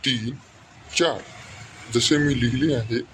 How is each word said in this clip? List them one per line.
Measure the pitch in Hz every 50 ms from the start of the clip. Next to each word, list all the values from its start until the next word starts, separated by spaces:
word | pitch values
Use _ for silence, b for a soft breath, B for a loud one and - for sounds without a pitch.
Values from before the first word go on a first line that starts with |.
| -
तीन, | 139 127 117 107 117 139 - - - - - - - - - - - -
चार | - 170 165 127 95 - - - - - - - - - - - - - - 113
जसे | 120 120 - 156 147
मी | 147 143 139 120
लिहिले | 120 120 117 127 143 160 143
आहे | 120 110 110 117 120 123 -